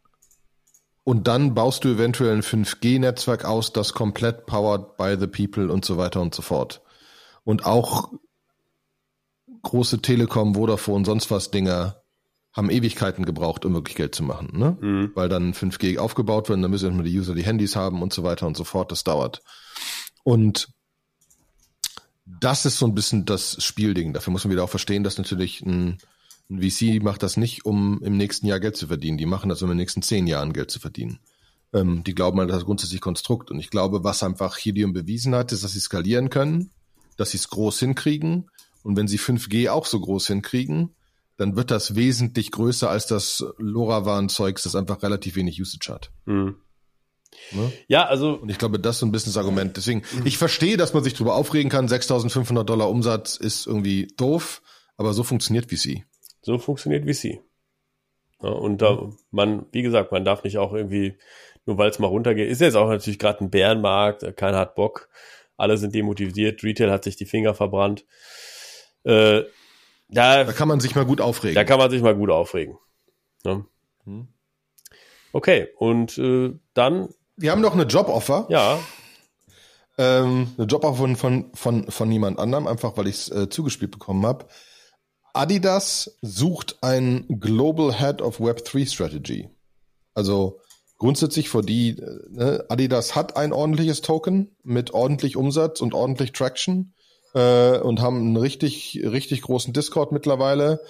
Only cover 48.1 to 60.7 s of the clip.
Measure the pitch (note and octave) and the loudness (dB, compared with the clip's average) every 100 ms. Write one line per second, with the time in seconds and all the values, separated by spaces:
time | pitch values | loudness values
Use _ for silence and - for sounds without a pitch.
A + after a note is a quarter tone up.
48.1 | C3+ D3+ D3 G#2+ G2 A2+ G#2 A2+ A#2 A#2 | 2 0 -2 -6 -4 -2 0 -2 0 0
49.1 | G#2+ A2 G2+ G2 G2 G2 F#2+ G2 A2+ - | 0 -2 -2 0 0 -2 -4 -4 -4 -4
50.1 | B2 B2+ - E3+ - E3+ G#3+ F3+ D3+ C3+ | -4 -2 0 0 2 2 2 2 2 0
51.1 | - A#2 G#2+ D3 D#3 C#3 C#3 B2+ A#2+ - | 0 0 2 2 0 2 2 2 0 2
52.1 | B2+ A#2 C3 A#2+ A#2+ G#2+ A2+ G#2+ A#2 A#2 | 0 0 -2 0 0 0 0 2 2 0
53.1 | A2 - - A2 - - G#2+ G2+ G2 F#2+ | 0 -4 -6 -6 -6 -4 -2 0 0 -2
54.1 | - B2+ E3 D#3+ - _ - _ - G#2+ | -2 0 0 -2 -12 _ -20 _ -4 -2
55.1 | G2+ A#2+ B2 - A2 A#2 - - C2+ - | 0 0 -2 0 -2 -2 -4 -4 -4 -10
56.1 | _ - _ - A#2+ - C#3 D3+ D3 C#3+ | _ -20 _ -4 -4 -2 -6 -2 -2 0
57.1 | C#3 - - - _ _ _ _ _ _ | -4 -4 -8 -14 _ _ _ _ _ _
58.1 | _ _ _ G2+ - G#2 G2+ A2 G#2 G2+ | _ _ _ -6 -4 -2 2 2 2 -2
59.1 | - _ G#2 G#2 G#2+ - B2 B2 A#2 F#2+ | -14 _ 0 2 0 -4 -4 2 2 2
60.1 | F#2+ F#2+ G#2 G2 G#2 G2 | 0 0 0 -2 -2 -2